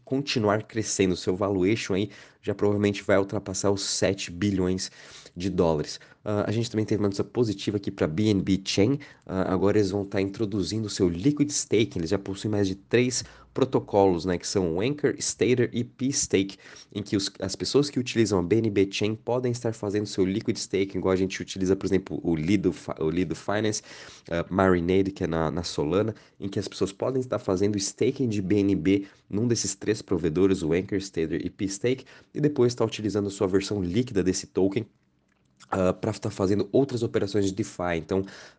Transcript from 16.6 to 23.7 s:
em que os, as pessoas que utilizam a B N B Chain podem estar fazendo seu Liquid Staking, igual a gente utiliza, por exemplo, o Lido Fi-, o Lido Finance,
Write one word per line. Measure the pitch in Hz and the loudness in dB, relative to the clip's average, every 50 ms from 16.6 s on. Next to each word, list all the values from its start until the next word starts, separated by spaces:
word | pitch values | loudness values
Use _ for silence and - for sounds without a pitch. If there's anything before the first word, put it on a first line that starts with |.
| - - - - - _ | -20 -20 -20 -20 -20 _
em | - 104 101 | -8 -8 -4
que | - 110 | -2 -2
os, | 98 - - - - | -2 -2 -4 -6 -6
as | 95 95 - | -6 -6 -6
pessoas | - 92 - - 135 143 | -6 -4 2 2 2 2
que | 147 - 131 | 2 0 -4
utilizam | 123 123 - 113 113 98 104 90 | -4 0 2 2 2 4 4 2
a | |
B | 87 85 107 | 2 4 2
N | 113 113 110 | 2 2 2
B | 101 101 95 98 | 4 4 2 2
Chain | - - 104 107 110 | 2 -2 -2 -2 -2
podem | 110 - 117 120 127 127 123 | -4 -4 -4 -2 -2 -2 -2
estar | 120 123 - 117 110 | -2 -2 -4 -4 -4
fazendo | - 104 101 95 104 107 | -4 -4 -2 -2 -2 -2
seu | 104 - 104 92 | -2 0 0 0
Liquid | 92 95 113 113 135 123 | 2 0 0 -2 -2 -4
Staking, | - - - - 95 101 98 - | -4 -4 -2 -2 0 0 -2 -2
igual | 95 92 92 95 | -2 0 2 2
a | |
gente | 92 95 92 - - | 2 2 0 -2 -6
utiliza, | 90 - - 95 95 90 95 | -8 -8 -6 -2 0 0 0
por | 95 - | 0 0
exemplo, | 90 95 92 95 - 80 - - | 0 0 0 0 -2 -6 -4 -2
o | 87 82 | 0 0
Lido | 78 76 87 104 98 87 92 76 | 0 2 2 2 4 2 0 -2
Fi-, | - - - - - | -2 -6 -10 -6 -2
o | 78 78 | -2 0
Lido | 82 90 92 76 80 | 0 0 -2 -2 -4
Finance, | - - - 101 107 113 104 | -6 -4 -4 -2 -2 0 -2